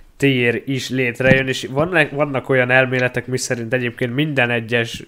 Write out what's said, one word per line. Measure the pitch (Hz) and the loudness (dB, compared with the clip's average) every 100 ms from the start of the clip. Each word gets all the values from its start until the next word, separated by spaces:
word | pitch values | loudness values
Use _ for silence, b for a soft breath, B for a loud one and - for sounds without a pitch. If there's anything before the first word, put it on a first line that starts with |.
| b - | b -2
tér | 139 127 120 113 131 | 2 2 2 0 -2
is | 135 - | -6 -4
létrejön, | 131 123 113 131 135 131 | -2 -2 0 4 4 2
és | 127 - | -4 -4
vannak, | 135 175 175 139 | -2 0 2 0
vannak | 139 147 131 - | 0 -2 -2 0
olyan | 131 123 | 2 4
elméletek, | 131 127 127 127 123 123 | 4 2 2 0 -2 -4
miszerint | 127 - 120 113 | -4 -4 -4 -2
egyébként | 127 120 - 127 | -2 -2 -2 -2
minden | 127 156 131 120 | 0 0 0 0
egyes | 120 113 120 117 - | 0 0 -2 -2 -6